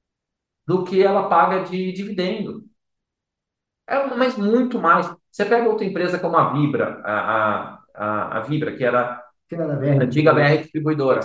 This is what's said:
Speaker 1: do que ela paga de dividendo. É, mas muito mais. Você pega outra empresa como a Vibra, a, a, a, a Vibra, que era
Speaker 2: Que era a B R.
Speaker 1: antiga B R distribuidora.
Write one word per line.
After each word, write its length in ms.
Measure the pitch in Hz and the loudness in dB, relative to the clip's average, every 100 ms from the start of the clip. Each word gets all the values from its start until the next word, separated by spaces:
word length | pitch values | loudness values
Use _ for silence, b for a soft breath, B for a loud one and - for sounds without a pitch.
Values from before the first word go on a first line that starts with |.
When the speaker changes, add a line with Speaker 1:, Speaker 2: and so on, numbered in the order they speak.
| _ _ _ _ _ _ - | _ _ _ _ _ _ -2
Speaker 1:
do 180 | 185 | -2
que 180 | 175 190 | 0 2
ela 260 | 196 196 - | 4 4 2
paga 360 | 170 180 185 | 4 4 0
de 260 | 151 185 185 | -2 -4 -6
dividendo. 720 | 185 202 180 185 220 180 - - _ _ _ _ _ _ _ _ _ _ _ - | -6 -8 -4 -4 -4 -8 -10 -16 _ _ _ _ _ _ _ _ _ _ _ -6
É, 280 | 269 269 | -4 -2
mas 220 | 240 254 208 | 0 -2 0
muito 420 | 202 240 262 220 | 2 2 2 0
mais. 340 | 165 180 - - _ | 2 2 2 -10 _
Você 120 | - | -4
pega 240 | 202 233 233 | 0 2 2
outra 160 | - | 0
empresa 340 | 190 175 175 180 | -2 -2 -2 -2
como 180 | 170 165 | 0 2
a 160 | 143 | 2
Vibra, 480 | 135 143 113 107 - | 2 0 0 -2 -4
a, 100 | - | -4
a, 680 | 104 98 110 107 101 82 - _ | -4 -2 0 0 -2 -6 -14 _
a, 440 | - 104 104 95 - | -8 -4 -4 -4 -6
a 20 | |
Vibra, 340 | 131 151 113 101 | -4 -4 -4 -2
que 80 | |
era 400 | 123 120 120 - - _ _ | 0 0 -2 -6 -16 _ _
Speaker 2:
Que 80 | 170 | -8
era 160 | 160 | -4
a 40 | 139 | -2
B 120 | 139 | 2
R. 160 | 139 | 2
Speaker 1:
antiga 280 | 123 143 156 | 2 4 4
B 80 | 143 | 6
R 160 | 147 156 | 4 2
distribuidora. 600 | - 160 147 147 135 120 | -2 -4 -2 0 2 0